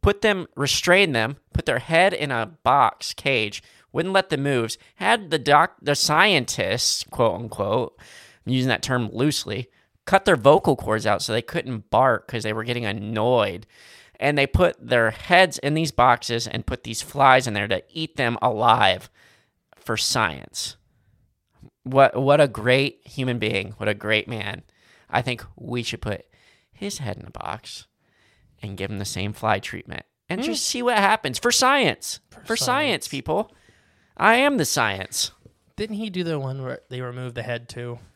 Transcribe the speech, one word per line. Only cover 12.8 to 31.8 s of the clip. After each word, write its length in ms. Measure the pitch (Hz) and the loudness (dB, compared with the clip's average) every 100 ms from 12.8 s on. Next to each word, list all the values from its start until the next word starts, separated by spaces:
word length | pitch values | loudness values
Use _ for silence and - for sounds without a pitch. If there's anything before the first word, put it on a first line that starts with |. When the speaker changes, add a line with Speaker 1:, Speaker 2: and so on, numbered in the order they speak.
Speaker 1:
annoyed. 840 | 113 104 104 110 113 123 101 90 107 _ - - - _ | -4 -6 -6 -2 2 2 2 -2 -14 _ -20 -20 -20 _
And 180 | 135 147 | -2 0
they 100 | 139 | 0
put 300 | - 180 - | 2 0 0
their 300 | 117 123 113 | -2 2 2
heads 460 | 110 - 180 185 147 | 0 2 4 4 2
in 160 | 143 | -2
these 180 | 151 165 | -2 -2
boxes 540 | - 123 120 - 117 117 | 2 4 4 2 -4 -4
and 200 | 113 - | -8 -6
put 180 | 123 | -8
these 180 | - 113 | -8 -10
flies 440 | - 143 135 131 127 | -10 2 6 6 4
in 80 | |
there 140 | 104 104 | -4 -2
to 140 | 92 - | -2 -4
eat 260 | - 156 - | -10 -10 -2
them 200 | 123 117 | -2 0
alive 680 | 127 110 117 113 104 92 - _ _ _ _ _ _ _ | 0 2 4 6 4 2 -4 _ _ _ _ _ _ _
for 200 | - 110 | -8 -4
science. 800 | - 127 104 69 - - - - _ _ _ _ _ _ _ _ - _ | -2 0 -2 -4 -14 -12 -12 -12 _ _ _ _ _ _ _ _ -20 _
What, 320 | - 131 135 - | -2 4 4 4
what 200 | 127 143 | 2 6
a 80 | 147 | 4
great 520 | 107 113 127 139 - - | 2 2 2 2 -4 -18
human 320 | - 131 120 | -6 -4 -2
being. 340 | 107 98 98 107 | -2 -2 -4 -6
What 120 | 107 | -4
a 60 | |
great 340 | 104 104 110 - | -2 0 0 0
man. 340 | 117 104 - - _ _ _ _ | -8 -8 -10 -14 _ _ _ _
I 140 | - | -4
think 220 | 127 120 - - | -2 -8 -10 -16
we 260 | 127 123 | -8 -6
should 200 | 113 113 | -6 -8
put 240 | - 101 - _ _ _ _ | -6 -8 -10 _ _ _ _
his 260 | _ 202 202 | _ -12 -8
head 180 | 123 95 | -8 -10
in 100 | - | -12
a 40 | |
box 560 | - - 107 - - - _ _ _ _ _ _ _ | -12 -12 -12 -14 -20 -20 _ _ _ _ _ _ _
and 140 | 110 98 | -14 -10
give 140 | 98 | -8
him 80 | 107 | -8
the 60 | |
same 280 | 98 - 101 | -8 -6 -8
fly 260 | 107 110 98 | -4 -2 -2
treatment 440 | - - - - - _ _ | -4 -14 -12 -16 -16 _ _
and 140 | 185 | -6
just 200 | 277 302 | -4 -4
Speaker 2:
Mm. 20 | - | -4
Speaker 1:
see 160 | 240 | -2
what 140 | 240 226 | 0 2
happens 400 | 196 220 147 123 | 2 2 0 -2
for 140 | 233 | 0
science. 680 | 240 262 277 | 2 2 4